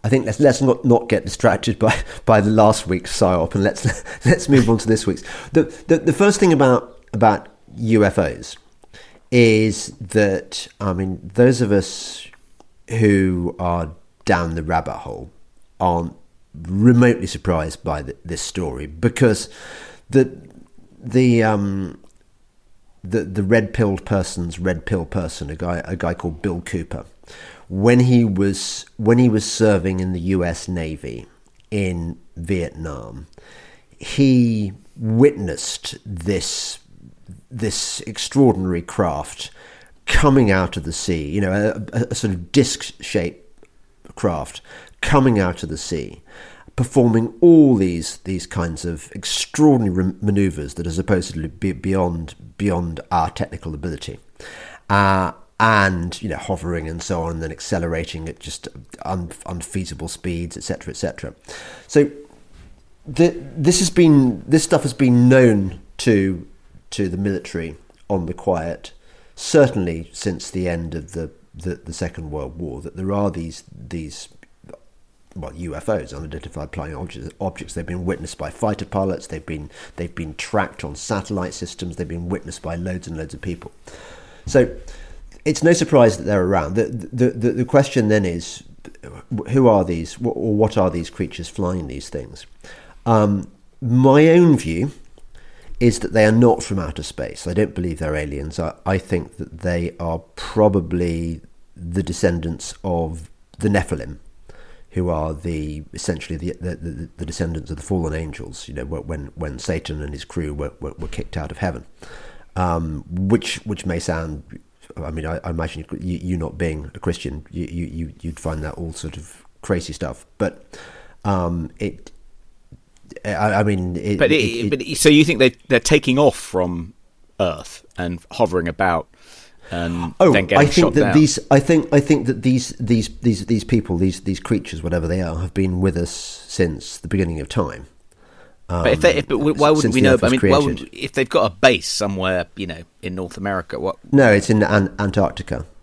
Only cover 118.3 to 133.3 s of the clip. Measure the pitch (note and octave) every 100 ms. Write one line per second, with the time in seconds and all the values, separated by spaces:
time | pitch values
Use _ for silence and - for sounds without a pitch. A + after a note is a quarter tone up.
118.3 | D#2 E2 D#2 D2+ - E2+ D#2+ D#2+ - D#2+
119.3 | - - _ - F2 - D2+ D2 - -
120.3 | _ G2 - - - - - - - G#2
121.3 | F#2+ F2 E2+ D#2+ - G#2 - - - -
122.3 | - - _ _ - _ _ - - G#2+
123.3 | F#2 G#2+ G2+ G#2 G2 F2+ F2 - G2+ -
124.3 | D3+ A2+ A#2 G#2 C#3+ - C#3+ D3+ D3+ D3+
125.3 | A#2 B2+ - _ B2 - B2 - B2+ D3
126.3 | - - F#2 F2+ F2 E2+ - _ _ _
127.3 | _ F#2 D#2 - - _ - F2 F2 _
128.3 | - A2 F2+ E2+ D#2 F#2+ E2 - _ -
129.3 | - - - - E2+ E2+ F2 E2+ - F#3+
130.3 | A2 F#2 G2 C#3+ - - D3 G#2 D3 D3+
131.3 | - - C#3 C#3 D#3+ - C#3+ C#3+ D3 A#2+
132.3 | A#2+ B2 B2+ - - A2+ A#2 G#2+ - A#2+